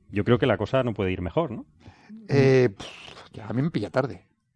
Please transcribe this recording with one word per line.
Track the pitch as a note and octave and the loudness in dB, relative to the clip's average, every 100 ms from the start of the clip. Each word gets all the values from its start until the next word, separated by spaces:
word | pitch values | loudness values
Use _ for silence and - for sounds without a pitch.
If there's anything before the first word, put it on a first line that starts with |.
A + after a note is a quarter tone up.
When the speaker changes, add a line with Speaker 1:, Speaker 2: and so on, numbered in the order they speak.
| _ | _
Speaker 1:
yo | G2+ | -4
creo | G2+ A#2+ | 2 2
que | C#3 | 4
la | G2+ | 0
cosa | G#2 C3 | 0 -2
no | B2 | -2
puede | G#2+ F#2+ | -2 -2
ir | F#2 | -2
mejor, | F2 - E3+ | -2 -2 -4
¿no? | A2 C#4+ _ - - - G#3+ A3 | -6 -14 _ -20 -20 -20 -18 -2
Speaker 2:
Eh, | C#3 C3+ C3 B2 G2+ | 2 6 6 4 0
pf, | - - - - - | -16 -18 -20 -20 -20
ya, | - G#2 | -16 -8
a | |
mí | A2 | -4
me | D#3+ | -2
pilla | D3+ G2 | -4 -4
tarde. | C3 C3 - _ _ _ | -2 -4 -6 _ _ _